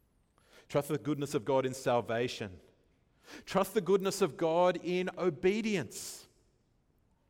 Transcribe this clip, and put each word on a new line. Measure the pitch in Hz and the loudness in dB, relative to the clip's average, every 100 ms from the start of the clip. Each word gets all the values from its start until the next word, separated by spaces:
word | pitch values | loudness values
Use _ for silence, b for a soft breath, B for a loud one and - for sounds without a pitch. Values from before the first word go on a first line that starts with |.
| _ _ _ _ b b b | _ _ _ _ b b b
Trust | 147 139 | -2 0
the | 147 | -2
goodness | 113 143 139 143 | -2 -2 -2 -2
of | 107 | 2
God | 135 127 | 2 2
in | 127 | -2
salvation. | 139 120 107 117 123 - 107 90 - _ _ _ _ _ B B - | 2 2 2 -2 -2 -4 -10 -12 -20 _ _ _ _ _ B B -4
Trust | 190 190 226 | 0 0 0
the | |
goodness | 165 196 196 185 | 2 2 2 0
of | 185 123 | -2 2
God | 165 170 180 180 | 2 4 4 2
in | 170 180 185 - | -2 -2 -2 0
obedience. | 180 139 185 214 220 196 120 - - - - _ _ _ _ _ _ _ _ _ | -2 2 2 2 0 -2 -2 -8 -12 -14 -20 _ _ _ _ _ _ _ _ _